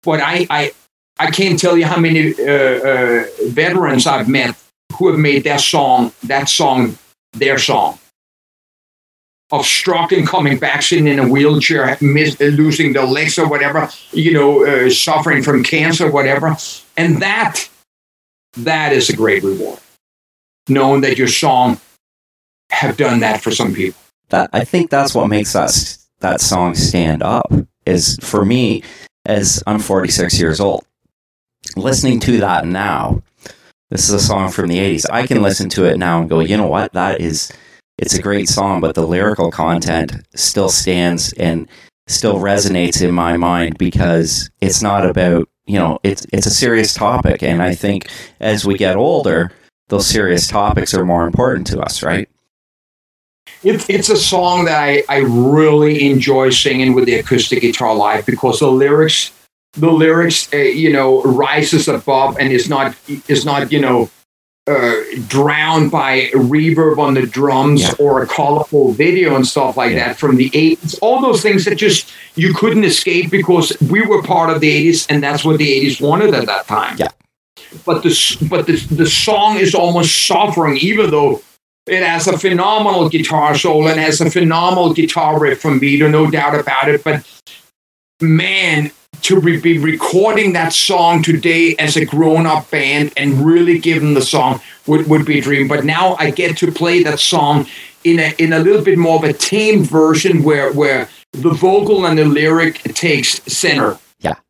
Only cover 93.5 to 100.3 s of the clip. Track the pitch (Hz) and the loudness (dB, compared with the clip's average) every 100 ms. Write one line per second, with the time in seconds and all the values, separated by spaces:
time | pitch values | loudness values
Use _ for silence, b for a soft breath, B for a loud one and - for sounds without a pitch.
93.5 | 170 170 165 170 156 147 143 123 143 127 | 4 4 2 2 0 2 0 0 0 0
94.5 | 127 B B - 156 156 151 147 143 135 | -4 B B -2 0 2 2 2 -2 0
95.5 | 139 131 147 147 160 185 180 151 147 175 | -2 0 -2 -2 0 0 0 -2 -2 -4
96.5 | 156 175 160 170 175 160 147 - 170 143 | -2 -4 -2 0 2 0 0 0 0 2
97.5 | 151 - B B B 170 170 156 156 160 | 0 -2 B B B 0 2 0 0 0
98.5 | 160 170 208 208 185 170 160 156 - - | 2 4 2 2 2 4 2 0 -2 -2
99.5 | 208 214 214 151 156 156 151 190 | 0 2 2 2 2 2 2 2